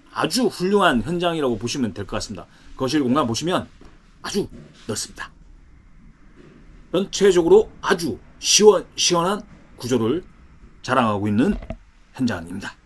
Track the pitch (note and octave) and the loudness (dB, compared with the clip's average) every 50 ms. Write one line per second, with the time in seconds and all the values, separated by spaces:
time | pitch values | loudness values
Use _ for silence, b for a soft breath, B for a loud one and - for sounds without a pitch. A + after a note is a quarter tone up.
0 | - - - A2 C3 D#3 D#3+ A#3+ B3+ G3 - - F3 F#3+ G3+ G3+ F#3+ E3+ C#3 A#2 | -14 -12 -6 -6 -4 -2 -2 0 0 -2 -2 -2 -2 0 2 4 4 4 2 2
1 | G2 C3+ F3 F3 F3+ F3 E3+ D#3+ C#3+ B2+ A#2 G#2 A#2 A#2 - D3 B2 G#2 E2 G#2 | -2 -2 -4 -2 -2 -2 -2 0 -2 -2 -2 -2 -6 -6 -4 -4 -4 -4 -4 -8
2 | G2+ - A2 G#2 - - G#2 F2 D#2 b b b b b b - C3+ B2+ C#3+ D3+ | -10 -8 -8 -8 -8 -8 -12 -14 -16 b b b b b b -6 -6 -2 0 0
3 | C#3 A#2+ B2+ D#3 D3+ - C#3+ - D3 E3+ F#3 C#3+ - - - - - - - - | 2 2 2 0 0 0 -2 -4 -4 -2 -4 -4 -4 -8 -16 -20 -20 -20 -20 -20
4 | _ - - - - - - G3+ F3+ - - A#2+ D3 - - - - - G#2+ - | _ -20 -20 -16 -14 -6 -6 -4 -6 -6 -10 -18 -20 -20 -20 -18 -10 -10 -8 -8
5 | - - - - - - - - - - - - - - - - - - - - | -8 -12 -12 -16 -16 -16 -16 -20 -20 -20 -20 -20 -20 -20 -20 -20 -20 -20 -20 -20
6 | - - - _ - - - - - - - - - - - - - - - F3 | -20 -20 -20 _ -20 -20 -20 -20 -20 -20 -20 -20 -20 -20 -20 -20 -14 -4 -4 -4
7 | G3 - - - F#3+ G3+ F3+ F3+ E3 E3+ F#3 A3 G#3+ - - - - - F#3 E3+ | -4 -2 -2 2 4 4 4 4 6 8 6 6 6 4 -6 -10 -2 -2 -2 -2
8 | E3+ C#3+ - - - - - - - - - - G#3 G#3+ G3 F3 D#3 - - - | -2 -6 -8 -10 -14 -20 -20 -8 -2 2 4 8 8 8 8 6 0 -6 -6 -4
9 | - - F3+ E3+ E3 F#3 G#3 G#3 - - - - - - - - - A#2+ B2+ A#2 | -2 0 0 2 0 0 -2 -4 -6 -14 -20 -20 -20 -20 -18 -14 -4 -2 0 0
10 | A2+ A2 C#3+ F3 - - - - - - - - - - - - - - B2+ C3 | 0 0 -2 -2 -6 -10 -20 -20 -20 -20 -20 -20 -20 -20 -20 -14 -6 0 0 2
11 | A#2+ A2 G#2 G2+ G2+ G#2 G#2 G#2 C#3 G3+ G3+ - - - - - - - _ - | 2 2 0 0 -2 0 2 2 2 2 0 -4 -6 -12 -14 -14 -16 -20 _ -20
12 | - _ - - - A#2 G2+ F2 E2 E2+ F2+ G2 - - - - _ | -20 _ -8 -4 -4 -2 -2 -4 -8 -10 -12 -12 -12 -14 -16 -18 _